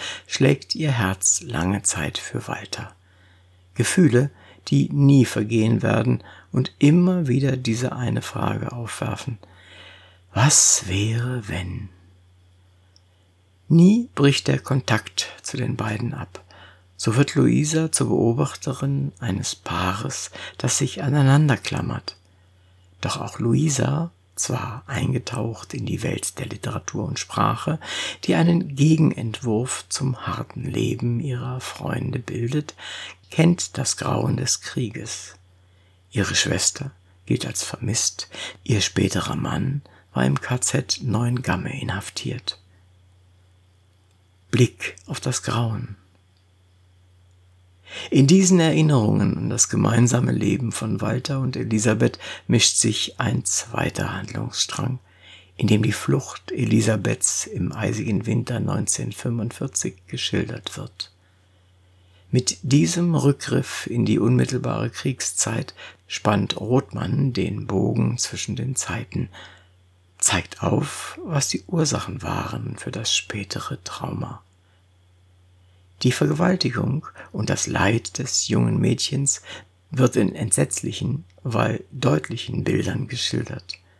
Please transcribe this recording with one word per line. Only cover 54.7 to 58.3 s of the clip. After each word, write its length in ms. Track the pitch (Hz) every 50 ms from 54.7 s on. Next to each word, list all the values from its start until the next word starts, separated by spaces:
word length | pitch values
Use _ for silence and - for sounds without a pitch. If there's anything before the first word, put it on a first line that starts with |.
| - - - - 127 127 _ _ _ _ - - - - - _ _
in 100 | - -
dem 160 | 98 104 104
die 100 | 117 123
Flucht 600 | 104 - - - 139 139 - - - - - -
Elisabeths 920 | - - 123 113 113 113 107 110 110 104 92 113 110 - - - - - -
im 260 | - - 151 90 -
eisigen 540 | - 110 104 101 110 107 - 107 104 - -
Winter 340 | 113